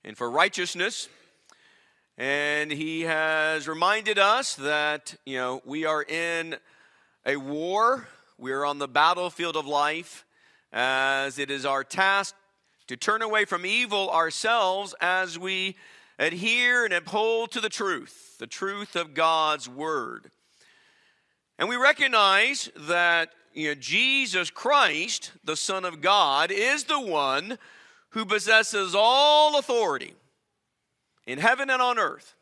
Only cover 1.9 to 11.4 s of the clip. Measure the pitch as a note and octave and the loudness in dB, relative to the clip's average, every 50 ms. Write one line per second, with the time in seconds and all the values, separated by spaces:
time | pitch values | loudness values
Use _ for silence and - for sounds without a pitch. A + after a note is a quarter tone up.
1.9 | _ _ _ _ _ - B2 C3+ C#3+ D3 D3 D3 D3 D3+ D3+ D3+ D3 C#3+ D#3 D#3+ | _ _ _ _ _ -6 -2 -2 0 0 0 0 0 -2 -2 -4 -4 -6 -6 -6
2.9 | D#3+ D#3+ E3 E3 D#3+ D#3 D#3 D#3 D#3 D#3 D#3 D#3 D#3+ D#3 C#3 D#3 D#3+ D#3+ E3+ F#3 | -6 -4 -2 -2 0 0 2 2 2 2 2 0 0 -2 -4 -6 -2 0 2 2
3.9 | G#3 A3 G#3 G#3 G#3 G3 G3 G3+ A3 B3+ C4+ - - - C3+ D3 D3+ D3+ D3+ D3+ | 2 2 0 0 0 2 4 4 2 2 0 -4 -8 -4 -4 -2 0 0 0 -2
4.9 | D3+ D3+ _ - - _ _ C3+ C3+ B2+ B2+ B2+ B2+ C3+ _ - C#3 D#3 D#3 D#3 | -4 -4 _ -16 -18 _ _ -10 -6 -4 -4 -4 -6 -8 _ -10 -8 -4 -2 -2
5.9 | D#3 D3+ D3 - D#3 E3 E3+ E3+ E3+ E3 E3 E3 D#3 - _ _ _ _ _ _ | -2 -2 -4 -4 -4 -4 -2 -2 -2 -4 -4 -6 -10 -12 _ _ _ _ _ _
6.9 | _ _ _ _ _ _ _ C3+ C#3 D3 C3+ C3+ D3 D3+ D#3+ F3 F#3+ G#3 A3+ A#3 | _ _ _ _ _ _ _ -4 -4 -4 -4 -6 -6 -4 -4 -2 0 2 4 4
7.9 | C4+ B3+ A#3+ - - - _ _ _ _ B2 B2+ C3+ C#3 C#3+ C#3+ C#3+ C#3+ C#3+ C3+ | 2 0 -4 -18 -20 -20 _ _ _ _ -8 -6 -4 -2 -2 -2 -2 -4 -6 0
8.9 | B2 C#3+ D3+ E3 F3+ F3+ F3+ F3 - - E3+ E3+ D3+ D#3 D3 C#3 D3 C#3+ D3 D3 | 4 4 6 6 4 2 -2 -6 -6 -6 -6 -4 -4 -4 -4 0 0 2 2 2
9.9 | D#3 E3 E3+ - - - _ _ _ _ _ _ _ _ _ _ - A2+ B2 C3 | 0 -4 -8 -12 -18 -20 _ _ _ _ _ _ _ _ _ _ -4 -2 0 2
10.9 | C3 C3 C3+ C3+ C3+ C3+ C#3 C#3 B2 C#3+ | 2 2 2 2 0 0 -2 -4 -4 -6